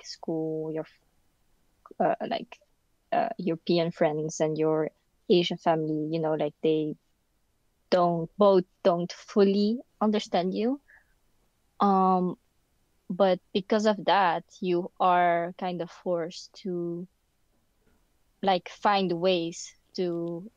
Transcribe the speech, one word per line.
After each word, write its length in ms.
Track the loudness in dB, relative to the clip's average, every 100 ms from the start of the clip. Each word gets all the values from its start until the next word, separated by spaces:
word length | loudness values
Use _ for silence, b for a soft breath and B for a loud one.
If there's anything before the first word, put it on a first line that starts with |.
school, 680 | -18 -16 -8 -6 -4 -6 -6
your 140 | -8 -10
f-, 1120 | _ _ _ _ _ _ _ _ _ -16 -2
uh, 160 | 0 0 -4
like, 320 | -6 -8 -20 _ _ _ _ -4
uh, 180 | -2 -2 -4
European 540 | -4 -4 0 0 0
friends 480 | 0 0 0 -6 -2
and 180 | -2 0
your 340 | 0 0 -2 _ _ _ 2
Asian 280 | 2 2 -2
family, 500 | 0 0 0 -2 -2
you 60 | -2
know, 140 | -2
like, 200 | -2 -2 -2
they 340 | 0 0 -2 -6 _ _ _ _ _ _ _ _ -2
don't, 400 | 2 2 0 -4 2
both 280 | 6 6 2 _
don't 280 | 0 0 -2
fully 680 | -8 -6 2 4 4 0 -2 -8 -4
understand 540 | 0 0 -2 -2 -2
you. 260 | -2 -4 -4 _ b b b _ _ _ _ _ -2
Um, 580 | 2 4 4 2 0 -4 _ _ _ _ _ _ -10
but 300 | 0 2 2 _
because 320 | -6 0 0 2
of 200 | 0 2
that, 380 | 2 2 0 -6 -10
you 300 | -2 -2 -2 -2
are 540 | 2 4 4 2 -2 -6
kind 240 | -8 -6
of 80 | -8
forced 640 | -10 -4 -4 -4 -10 -20 -14
to, 440 | -8 -6 -6 -8 -12 _ _ _ _ _ _ _ _ _ _ _ _ -6
like, 280 | 0 0 -2
find 420 | -4 0 0 0
ways 640 | 0 2 0 -2 -8 -16 -20 _ -6
to 560 | -4 -4 -6 -8 -12